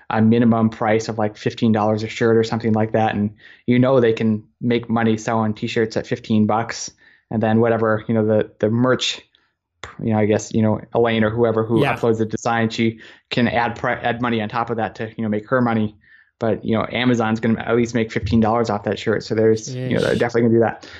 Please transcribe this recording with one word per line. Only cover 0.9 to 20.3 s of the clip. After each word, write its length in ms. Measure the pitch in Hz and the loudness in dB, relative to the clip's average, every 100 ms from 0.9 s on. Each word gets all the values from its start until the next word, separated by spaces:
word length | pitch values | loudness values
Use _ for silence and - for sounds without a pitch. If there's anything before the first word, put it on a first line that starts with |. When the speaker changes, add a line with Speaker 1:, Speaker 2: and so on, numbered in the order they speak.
| 110 110 | 0 0
Speaker 1:
of, 100 | 113 | -4
like, 200 | 107 107 | -4 -4
fifteen 340 | 123 - 117 | -6 -2 0
dollars 320 | 107 107 110 | 2 2 0
a 40 | 110 | -4
shirt 260 | - 117 113 | -2 2 2
or 80 | |
something 300 | 113 113 117 | 2 -2 0
like 180 | 110 110 | 0 0
that, 240 | 110 110 104 | 0 0 0
and, 160 | 104 - - - - | -4 -6 -18 -8 0
you 140 | 123 | 2
know, 220 | 127 135 | 4 4
they 100 | 117 | 4
can 300 | 113 113 107 - _ | 2 0 -2 -6 _
make 280 | 120 117 113 | -2 -2 0
money 260 | 113 113 110 | 0 2 0
selling 380 | 120 113 110 | 0 0 -2
t-shirts 420 | 104 117 120 110 98 | -4 -4 -2 -2 -2
at 100 | - | -6
fifteen 400 | 120 - 110 107 | -6 0 2 2
bucks, 440 | 107 113 - - - _ _ _ | 0 -2 -8 -12 -16 _ _ _
and 100 | 113 | -2
then 200 | 110 110 | 2 2
whatever, 420 | 117 113 110 107 - | 2 2 0 0 0
you 40 | |
know, 120 | 113 107 | 0 2
the, 260 | 107 107 - | 2 0 -2
the 100 | 113 | -2
merch, 520 | 117 127 123 - - - _ _ _ _ _ - - | 2 2 0 -2 -8 -14 _ _ _ _ _ -20 -8
you 80 | 113 | -2
know, 80 | 107 | 0
I 60 | 104 | 2
guess, 280 | 104 - | 0 0
you 80 | 113 | 0
know, 200 | 110 107 - | 0 0 -2
Elaine 300 | - 117 113 | 0 0 2
or 60 | 110 | 0
whoever 340 | 113 117 110 | 0 0 0
who 180 | 110 113 | 0 0
Speaker 2:
Yeah. 140 | 139 117 | 0 0
Speaker 1:
uploads 220 | 120 110 | 0 0
the 80 | 110 | -2
design, 440 | - 123 117 113 | -4 -2 0 0
she 280 | - 113 113 - - _ | 0 -2 -2 -12 -20 _
can 180 | - 120 | -2 0
add 300 | 117 117 110 | 0 -2 -2
pri-, 220 | 131 117 | -4 -2
add 200 | 120 113 | -4 -2
money 200 | 123 113 | -2 -2
on 80 | 107 | -4
top 200 | 123 117 | -4 -4
of 80 | 113 | -4
that 180 | 110 - | -4 -6
to, 140 | 110 110 | -10 -6
you 80 | |
know, 60 | 110 | -4
make 180 | 104 - | -4 -2
her 140 | 131 | 0
money. 340 | 123 113 107 - _ - _ _ | 2 0 -2 -6 _ -20 _ _
But, 260 | 117 101 110 | -4 -2 -2
you 100 | 110 | -2
know, 100 | - | -2
Amazon's 480 | 113 123 117 110 110 | -2 0 2 0 0
gonna 220 | 117 110 | 0 -2
at 120 | - 120 | 0 0
least 180 | 117 117 | 0 -2
make 160 | 110 | -2
fifteen 300 | 117 110 117 | -4 0 2
dollars 280 | 110 117 117 | 2 2 0
off 140 | 101 | -2
that 160 | 107 98 | -4 -4
shirt. 240 | - 101 | -2 -2
So 100 | - | -2
there's, 400 | 110 110 110 - | 2 2 2 -2
you 180 | 127 127 | -8 -4
know, 100 | - | 0
they're 140 | - 113 | 0 0
Speaker 2:
Yeesh. 40 | |
Speaker 1:
definitely 220 | 120 | 0